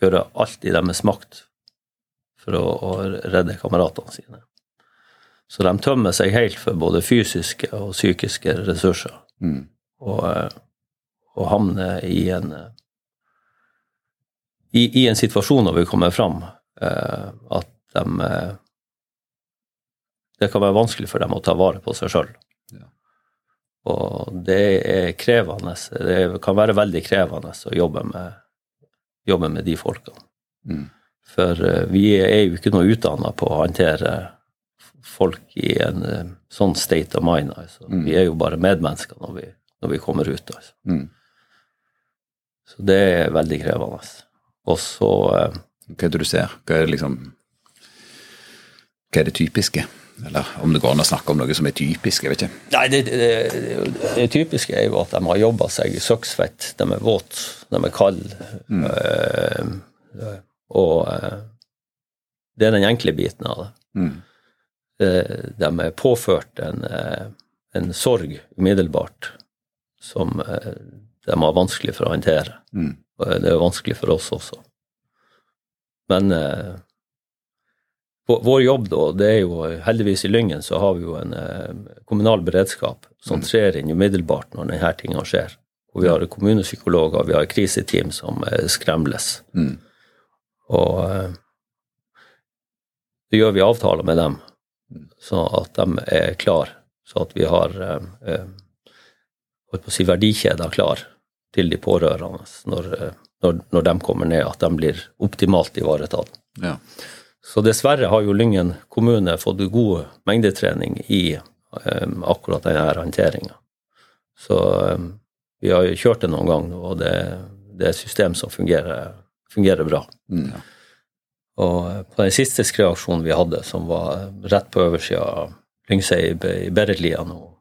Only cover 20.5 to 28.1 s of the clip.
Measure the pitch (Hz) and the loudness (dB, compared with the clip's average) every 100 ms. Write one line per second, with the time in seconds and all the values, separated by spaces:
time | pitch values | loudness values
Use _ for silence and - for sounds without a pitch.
20.5 | 104 101 98 113 - 92 - 90 92 - | 2 2 4 2 -2 -6 -2 -2 -2 0
21.5 | 87 92 95 - - 90 87 - - _ | 4 2 2 -6 -6 -2 -2 -2 -8 _
22.5 | _ _ - - _ _ _ _ _ _ | _ _ -20 -20 _ _ _ _ _ _
23.5 | _ _ _ - - - - - 92 90 | _ _ _ -6 -4 -4 -6 -8 -8 0
24.5 | 95 101 95 - 95 87 85 - 117 90 | 4 4 4 2 0 0 -2 2 2 2
25.5 | 80 90 87 - - 92 90 90 92 - | -6 -8 -10 -10 -6 0 2 2 0 0
26.5 | 98 110 101 104 85 - 98 85 80 80 | 4 4 4 2 0 0 0 0 -2 -10
27.5 | - - 87 85 73 - | -12 -6 0 0 -2 -8